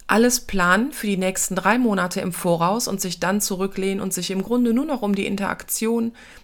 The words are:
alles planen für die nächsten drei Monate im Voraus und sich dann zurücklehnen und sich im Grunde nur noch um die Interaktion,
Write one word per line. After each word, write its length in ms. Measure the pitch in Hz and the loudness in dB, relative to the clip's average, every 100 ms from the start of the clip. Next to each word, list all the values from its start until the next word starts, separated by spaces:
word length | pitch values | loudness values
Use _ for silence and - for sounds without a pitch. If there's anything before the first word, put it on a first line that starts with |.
| - | 0
alles 340 | 202 240 247 | 4 4 2
planen 500 | - 196 175 190 277 | -2 2 4 4 2
für 160 | - 208 | -2 -2
die 100 | 190 | 0
nächsten 380 | 185 190 - 185 | 0 -2 -2 0
drei 220 | 190 240 | 2 2
Monate 440 | 233 190 180 185 | 2 0 0 -2
im 100 | 185 | -4
Voraus 560 | - 180 165 170 226 240 | -2 0 2 2 0 -2
und 120 | 196 | -4
sich 180 | 185 - | -6 -4
dann 220 | 175 208 | -2 0
zurücklehnen 600 | - 185 196 196 190 196 | -2 -2 -2 -2 -2 -2
und 120 | 190 | -4
sich 180 | 180 175 | -4 -4
im 120 | 190 | -4
Grunde 300 | 196 247 240 | 0 2 4
nur 120 | 233 311 | 2 0
noch 160 | 269 | -2
um 120 | 202 | 0
die 120 | 196 - | 0 0
Interaktion, 880 | 196 202 - - - 220 233 233 - - - | -2 -4 -6 -6 -4 0 0 -2 -6 -18 -20